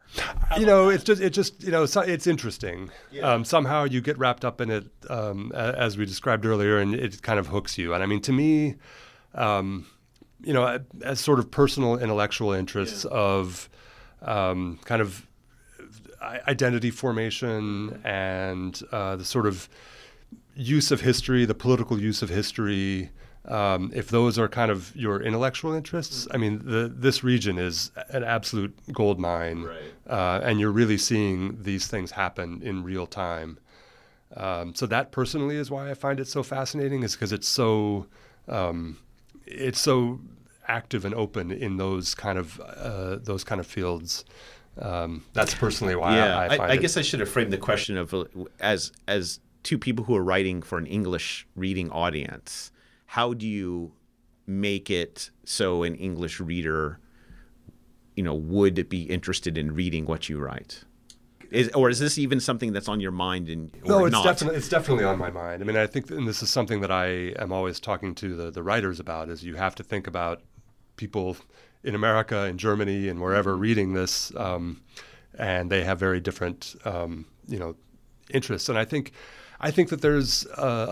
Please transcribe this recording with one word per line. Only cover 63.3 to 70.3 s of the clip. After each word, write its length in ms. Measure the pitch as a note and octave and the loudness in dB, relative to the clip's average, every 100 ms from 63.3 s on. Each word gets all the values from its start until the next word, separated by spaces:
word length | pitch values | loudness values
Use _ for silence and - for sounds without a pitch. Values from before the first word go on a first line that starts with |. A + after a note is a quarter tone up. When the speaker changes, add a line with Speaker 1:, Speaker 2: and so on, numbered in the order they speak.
| F2+ E2 | -2 -4
Speaker 2:
and, 200 | E2 D#2 - | -6 -10 -8
or 60 | - | 2
Speaker 1:
No, 160 | G3 F3 | 4 6
it's 60 | |
Speaker 2:
not? 120 | A2+ | 6
Speaker 1:
definitely, 340 | F3+ - D#3 D#3 | 4 4 0 -2
it's 120 | - | 0
definitely 340 | E3 D3 A#2+ | 0 2 2
on 160 | G2 F#2 | 2 0
my 100 | F2 | -4
mind. 320 | F2 E2+ F2 | -6 -8 -4
I 40 | G2+ | 0
mean, 120 | A2 | 2
I 80 | G#2+ | 2
think, 240 | C#3 - | -2 -6
and 180 | D#3 A#2 | -4 -4
this 140 | G#2 | -2
is 80 | G#2+ | 0
something 320 | C3 G#2+ G#2+ | 0 0 0
that 80 | F#2+ | 0
I 140 | F#2 F2+ F2+ F2+ - | 0 0 -2 -4 -6
am 140 | F#2+ | -4
always 280 | F#2+ F#2 E2+ | -2 -2 -4
talking 360 | - F#2+ F#2+ E2+ | -6 -4 -4 -6
to 200 | G2 E2+ | -6 -6
the, 140 | E2+ | -8
the 140 | E2 | -6
writers 360 | F2 A2+ F#2+ E2+ | 0 0 0 -4
about, 300 | - E2 D#2+ | -8 -8 -8
is 140 | D#2+ | -10
you 120 | F2 D#2+ | -10 -4
have 200 | F#2+ - | -4 -4
to 80 | |
think 240 | - G2+ F2+ | -6 -6 -4
about 340 | F2 E2+ | -4 -2